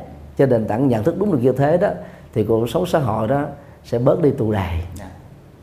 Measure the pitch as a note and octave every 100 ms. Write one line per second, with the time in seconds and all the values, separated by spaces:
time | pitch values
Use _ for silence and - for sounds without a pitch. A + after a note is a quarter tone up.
0 | - - - - C3+ A#2 G#2 G#2 C#3 A2+
1 | G#2+ F3 G#3 D3 B2+ B2 C#3+ F3 G3 -
2 | - - - A2+ G#2+ A2+ A#2 E3 F3 E3+
3 | B2+ G#2+ A2 C#3 D3 - - - - A#2
4 | C3 F3+ D3 - A2 G#2 F2+ E2 E2+ F#2+
5 | F#2+ - - - - -